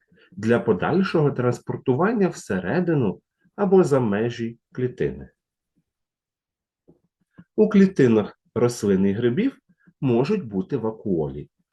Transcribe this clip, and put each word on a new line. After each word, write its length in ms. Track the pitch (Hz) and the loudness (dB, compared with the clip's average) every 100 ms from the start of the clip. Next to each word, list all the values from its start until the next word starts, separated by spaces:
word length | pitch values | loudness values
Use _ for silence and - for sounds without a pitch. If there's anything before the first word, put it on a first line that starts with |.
| _ _ _ | _ _ _
для 280 | 98 110 117 | -6 0 2
подальшого 720 | - 92 87 175 185 170 143 | 2 0 2 0 0 2 0
транспортування 960 | 131 123 120 - 120 - 127 196 233 180 | 2 -2 -2 -8 -6 -2 0 0 0 -2
всередину 920 | - - 95 90 156 170 151 104 - _ _ _ - | -2 -6 -6 -2 -2 0 0 0 -4 _ _ _ -4
або 280 | 196 190 | 2 4
за 160 | 151 139 | 4 2
межі 580 | 113 101 120 117 117 117 _ | 2 -2 -4 -6 -10 -10 _
клітини. 580 | 127 123 - 71 65 65 _ _ _ _ _ _ _ _ _ _ _ _ _ _ _ _ _ _ _ _ - _ - | -6 -6 -4 -6 -6 -18 _ _ _ _ _ _ _ _ _ _ _ _ _ _ _ _ _ _ _ _ -20 _ 0
У 120 | 208 | 4
клітинах 720 | 196 190 170 127 107 98 - _ | 4 4 4 4 4 0 -10 _
рослин 520 | 113 120 - 104 95 98 | -2 -2 0 0 2 0
і 60 | |
грибів 460 | 104 120 139 269 - _ _ _ - | 0 -2 0 -2 -4 _ _ _ -6
можуть 440 | 135 117 139 208 | 0 0 0 -4
бути 320 | 117 95 92 131 | -4 -6 -4 -6
вакуолі, 720 | 110 - 104 85 71 71 71 _ - | -6 -8 -4 -4 -4 -8 -16 _ -12